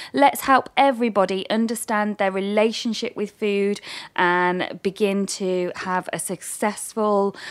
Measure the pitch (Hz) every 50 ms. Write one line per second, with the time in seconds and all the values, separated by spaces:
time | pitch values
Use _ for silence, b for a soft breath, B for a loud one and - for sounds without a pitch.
0 | B B B - - - 185 - - - 269 254 - - - - 277 277 262 226
1 | 247 233 202 214 190 185 196 190 - - 208 220 226 220 233 220 - - 226 208
2 | 208 208 208 - 196 190 190 196 190 196 208 214 214 233 220 - - 240 214 -
3 | - - - - 208 202 - _ 220 208 202 202 202 202 208 - B B B B
4 | B B - - 185 175 175 180 180 180 180 180 160 - - 175 - 202 185 -
5 | 214 196 196 196 196 190 - - 196 185 185 180 180 180 - - - 190 185 185
6 | 180 - - 165 - - 190 - - - - - - 208 202 - - - - 226
7 | 214 214 208 202 196 202 196 B B B